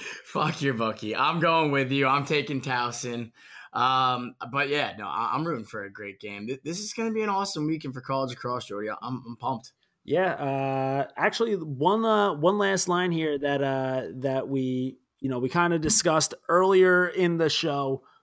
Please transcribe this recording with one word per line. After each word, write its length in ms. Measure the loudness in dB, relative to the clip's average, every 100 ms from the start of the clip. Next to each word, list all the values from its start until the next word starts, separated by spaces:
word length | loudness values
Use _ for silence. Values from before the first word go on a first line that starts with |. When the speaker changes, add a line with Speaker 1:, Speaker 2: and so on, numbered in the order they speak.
Speaker 1:
<laughs> 220 | -14 -14 -6
fuck 360 | 0 0 2
your 140 | 0 0
bookie. 400 | -2 -2 -4 0
I'm 240 | 0 2
going 320 | 4 4 4
with 200 | 2 2
you. 140 | 2 2
I'm 200 | 2 2
taking 360 | 0 0 -4
Towson. 680 | -2 -2 -2 -4 -6 -8 -10 -16 -20 -20 -8
Um, 600 | 0 2 4 2 0 -6 -12 -6
but 180 | -4 0
yeah, 240 | 0 -2 -6
no, 80 | -6
I, 260 | -4 -2
I'm 120 | 0 -2
rooting 180 | -4 -8
for 180 | -10
a 80 | -10
great 280 | -12 -14 -12
game. 280 | -12 -10 -8
Th-, 120 | -8
this 160 | -8 -8
is 120 | -6
gonna 180 | -4 -2
be 100 | -2
an 80 | -2
awesome 380 | -2 -2 -2 -2
weekend 260 | -2 -6
for 80 | -10
college 300 | -4 -2 -4
lacrosse, 340 | -6 -6 -6 -6
Jody. 240 | -8 -8
I'm, 340 | -8 -8 -8 -8
I'm 100 | -8
pumped. 360 | -6 -6 -8 _ _ _
Speaker 2:
Yeah. 300 | -2 0 0
Uh, 760 | -2 -4 -2 -2 -2 0 -2 -4 -2
actually, 380 | -2 0 -2
one, 500 | -2 -4 0 2 4
uh, 300 | 2 2 2
one 240 | 2 2 4
last 300 | 2 0 2
line 220 | 2 2
here 260 | 0 0 0
that, 240 | 0 0
uh, 420 | 0 0 0 -2 -4 -4
that 260 | -2 -2 -2
we, 480 | -2 -2 -2 -4 -8 _ _
you 100 | -4
know, 100 | -2
we 100 | 2
kinda 280 | 2 4 2
discussed 540 | 2 4 4 2 2 -4 2
earlier 580 | 4 6 8 8 6 2
in 300 | 2 2 4
the 120 | 2
show. 520 | 2 0 -2 -2 -4 -8 _